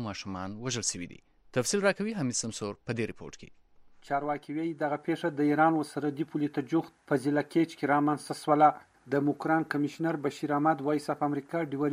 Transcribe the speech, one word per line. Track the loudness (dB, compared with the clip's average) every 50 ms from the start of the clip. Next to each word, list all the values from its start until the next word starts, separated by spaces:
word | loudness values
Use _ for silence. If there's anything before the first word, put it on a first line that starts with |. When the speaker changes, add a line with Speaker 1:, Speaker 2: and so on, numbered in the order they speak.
| -2
Speaker 1:
ماشومان | -6 -6 -8 -8 -8 -6 -6 -6 -8 -8 -8 -6 -6
وژل | -4 -4 -2 -4 -4
سوي | -6 -8 -12 -12
دي. | -16 _ _ _ _ _ -6 -2
تفصیل | -2 -2 0 0 2 2 2
راکوي | 2 0 -2 -4 -4 -2
حمید | -2 -2 -2 -2 -4
سمسور | -6 -6 -6 -6 -6 -8 -8 _
په | -6 -4
دې | -4 -4 -4
ریپورت | -6 -10 -14 -14 -14 -16
کې. | -18 -20 -20 _ _ _ _ -20 -20 -20 -20 -18 -8
Speaker 2:
چارواکي | -2 -2 -2 0 -2 -4 -4 -6 -8 -6
وایي | -4 -4 -4 -4 -2 -2
دغه | -2 -2 -2 -2 -2
پیښه | -4 -2 -2 -4 0 2 2
د | 4 6
ایران | 6 6 6 6
و | 4 0 -2
سرحدي | -4 -4 -2 -2 -2 -2 -4 -4
پولې | -2 -2 -2 -2 -2
ته | -2 -4 0
جوخت | 0 0 0 -2 _ _ _ 0
په | 0 2 2
ضلع | 2 2 2 0 0 2
کیچ | 2 2 2 0
کې | -4 0 2 4
رامنځته | 4 4 2 0 -2 -4 -8 -10 -6 0
سوله. | 2 4 6 6 6 6 4 -8 _ _ _ _ -2 0
د | 0 2
موکران | 2 0 -2 0 0 2 2 0 0 -2
کمشنر | -2 -2 -2 -2 -2 -2 -2 -2 0 -2
بشیر | -4 -4 -2 -4 -2 0
احمد | 2 4 2 2 2 2
وایس | 0 0 0 0 -2 -4
اف | -2 0 0
امریکا | 0 -2 -4 -4 -4 -4 -4 -2
ډیوه | -2 0 0 2